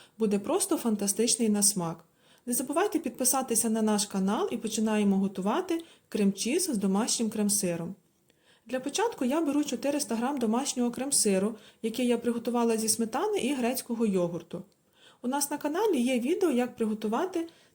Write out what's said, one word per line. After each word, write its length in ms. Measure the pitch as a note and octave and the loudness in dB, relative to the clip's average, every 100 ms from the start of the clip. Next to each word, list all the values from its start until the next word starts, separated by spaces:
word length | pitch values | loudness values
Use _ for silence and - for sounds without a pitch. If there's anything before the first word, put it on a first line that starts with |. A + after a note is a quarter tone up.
| - - | -18 -2
буде 200 | G#3+ G3+ | 0 0
просто 380 | G3+ F4+ - E4 | 2 0 2 0
фантастичний 720 | A#3+ G#3 G3+ - A#3 - A3 | 0 0 0 2 2 2 2
на 140 | G#3 | 4
смак. 420 | G3+ F#3 E3+ E3 - _ _ - - | 2 2 -4 -6 -14 _ _ -18 -6
Не 60 | |
забувайте 460 | B3 C4 D4 G4+ D#4 | -4 -2 0 0 0
підписатися 720 | B3+ - B3+ D4 - A3+ A3+ | -4 -2 0 0 0 0 0
на 120 | A3+ | 0
наш 240 | G#3+ G#3 G3 | 2 0 0
канал 420 | F#3+ F#3+ A#3+ G4 | 0 0 0 -2
і 40 | B3 | -4
починаємо 600 | A3 A3 A3 G#3+ G3+ G3 | -4 -2 0 2 4 4
готувати 680 | G3 G3 F#3+ C#4+ F#4 E4 - - _ | 2 -2 -2 0 0 -4 -6 -20 _
крем-чіз 640 | G#3+ G3 G3 A3 E4 F4 | 0 0 2 0 0 0
з 20 | A3+ | 0
домашнім 540 | G3 G3 B3 - A3 | 0 0 0 0 -2
крем-сиром. 640 | G#3+ G#3 G3+ F3+ E3+ E3+ F#3+ _ _ _ _ _ _ A3 | 0 0 2 0 -4 -6 -10 _ _ _ _ _ _ -8
Для 120 | B3+ | -6
початку 440 | C4+ C#4+ A#4 - | -4 -2 -2 0
я 160 | B3 D4+ | 0 2
беру 240 | D4+ C#4+ | 2 0
чотириста 500 | D4 A#3 C4+ D4 - | 0 -2 0 -2 -2
грам 240 | A3+ B3 C#4+ | -2 -2 0
домашнього 520 | A3+ A#3 C#4 - A#3+ | 0 0 0 0 0
крем-сиру, 640 | A#3+ C4+ C4+ G#3+ F#3+ G3+ A3+ - - | 0 0 2 4 2 0 -4 -14 -8
який 240 | A3+ A3+ B3 | -6 -2 0
я 120 | A#3 | 2
приготувала 580 | A#3 A#3 A#3 A#3+ A#3 A3 | 0 -2 -2 0 2 2
зі 120 | A3 | 0
сметани 500 | - A3 C4 G#4+ G4+ | 0 0 0 0 0
і 160 | A#3+ | 0
грецького 520 | C#4 A#3 B3+ - A3+ A3+ | 0 0 -2 -4 -2 0
йогурту. 560 | F#3+ F3 E3+ - - - _ _ _ - - | 2 0 -4 -10 -12 -14 _ _ _ -20 -10
У 60 | B3 | -4
нас 220 | C#4+ C#4+ | -2 -2
на 80 | D4 | -4
каналі 420 | D4 E4 A4 D4 | -2 0 2 2
є 200 | A#3+ B3+ | 2 2
відео, 300 | A#3+ G4 F4+ | 2 2 2
як 260 | A#3+ B3 - | 2 0 -2
приготувати 720 | A3 G#3+ A3 A#3 F4+ F4 E4 - - | -2 -2 -2 -2 -2 -2 -6 -10 -20